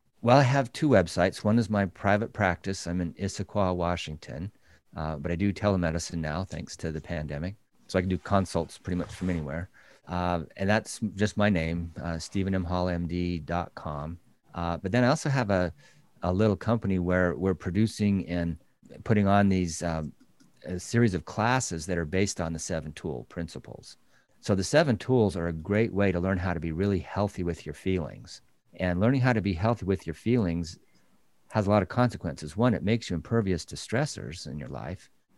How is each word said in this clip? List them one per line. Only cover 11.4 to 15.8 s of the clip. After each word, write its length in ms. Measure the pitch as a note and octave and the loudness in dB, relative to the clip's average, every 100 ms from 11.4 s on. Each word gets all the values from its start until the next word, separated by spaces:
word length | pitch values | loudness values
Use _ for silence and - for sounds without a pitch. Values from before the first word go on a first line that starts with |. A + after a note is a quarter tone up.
| G#2 | 2
name, 440 | F#2 D#2+ E2+ E2 - | 4 2 -2 -4 -8
uh, 160 | E2 E2 | -6 -6
Stephen 340 | - G2+ F#2+ | -6 -4 0
M 120 | G2 F2 | 0 0
Hall 240 | F2+ F2+ | 0 0
M 180 | F2 F2 | 0 -2
D 320 | F2 F2 F2 | -2 -2 -2
dot 340 | D2 E2+ F2 | -2 -4 -4
com. 460 | - - D2+ D2+ E2+ _ _ _ | -8 -10 -8 -8 -12 _ _ _
Uh, 220 | - E2+ E2 | -6 -4 -4
but 160 | F#2+ | 0
then 140 | A2+ B2 | 2 4
I 20 | |
also 220 | D#3 D#3 | 2 0
have 200 | C3+ A2+ | 0 2
a, 220 | F#2+ F2+ - | 2 2 -4